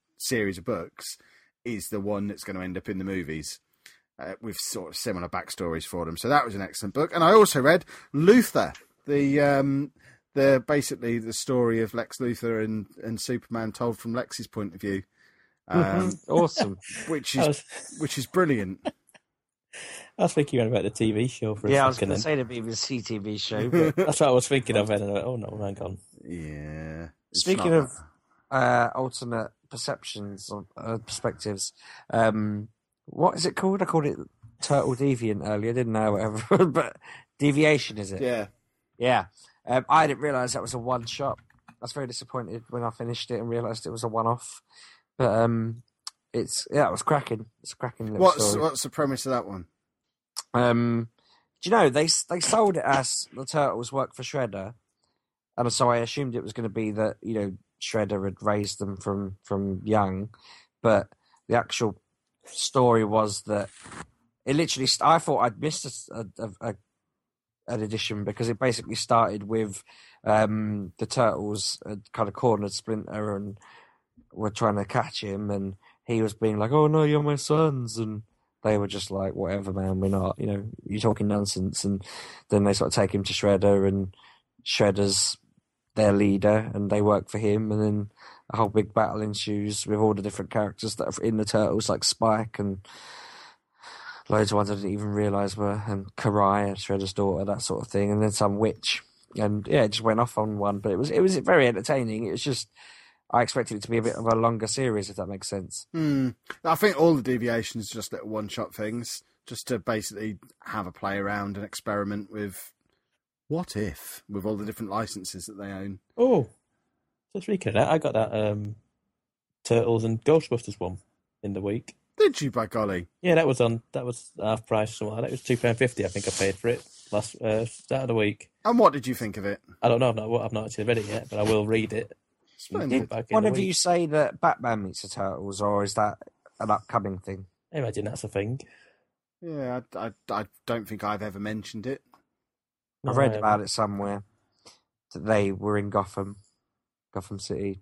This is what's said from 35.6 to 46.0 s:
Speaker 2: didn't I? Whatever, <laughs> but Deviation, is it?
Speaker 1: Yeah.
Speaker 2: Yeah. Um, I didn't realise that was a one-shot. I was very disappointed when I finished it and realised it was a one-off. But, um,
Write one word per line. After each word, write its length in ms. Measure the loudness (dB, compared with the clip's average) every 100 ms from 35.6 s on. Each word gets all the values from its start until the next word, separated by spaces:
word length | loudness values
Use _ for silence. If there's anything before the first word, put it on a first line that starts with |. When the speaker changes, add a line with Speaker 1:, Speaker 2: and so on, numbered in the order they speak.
| -2
Speaker 2:
didn't 220 | -2 0 2
I? 120 | 2
Whatever, 560 | 2 0 -2 2 4 4
<laughs> 0 |
but 300 | 2 -2 -4 -18 -20 -20 0
Deviation, 580 | 2 4 4 4 0 -8
is 140 | -8
it? 80 | -4
Speaker 1:
Yeah. 260 | -2 -2 -4 _ _ _ _ -2
Speaker 2:
Yeah. 280 | 2 2 0 _ -20 _ -2
Um, 180 | 0 4
I 180 | 6 6
didn't 140 | 2
realise 320 | -2 -2 -2
that 80 | -4
was 140 | -6 -6
a 40 |
one-shot. 600 | -4 -4 -4 -6 -6 -6 _ _ _
I 60 | -16
was 100 | -12
very 160 | -8 -8
disappointed 540 | -10 -10 -10 -8 -10 -10
when 140 | -6
I 80 | -6
finished 400 | -6 -6 -6 -6
it 80 | -6
and 100 | -4
realised 360 | -4 -4 -6 -8
it 40 |
was 140 | -6
a 40 | -4
one-off. 540 | 0 0 0 -4 -18 _ _ -20 -20 _ -2
But, 160 | 2
um, 480 | 4 4 2 -2 -6 -14 _